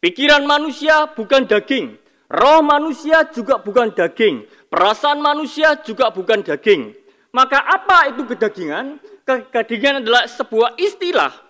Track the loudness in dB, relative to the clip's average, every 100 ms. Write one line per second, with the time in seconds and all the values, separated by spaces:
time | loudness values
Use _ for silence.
0 | -2 0 2 2 4 0 -2 -6 2 2
1 | 2 -6 0 0 2 -2 0 -4 -4 -14
2 | _ _ _ 0 4 4 4 0 0 -8
3 | 0 2 2 -4 -4 -4 0 0 0 0
4 | -4 2 0 0 -12 _ _ 0 0 2
5 | -2 0 0 -2 -6 0 0 0 -6 -2
6 | -2 -2 -2 -2 -2 -4 0 0 0 -14
7 | _ _ _ -2 0 0 0 -2 4 4
8 | 4 -2 -8 -4 -4 -4 -8 -8 -10 -14
9 | -20 -16 -4 -4 -2 -6 -4 -2 -2 -2
10 | 0 0 0 -8 -6 0 0 0 -6 -4
11 | -4 -2 -2 -4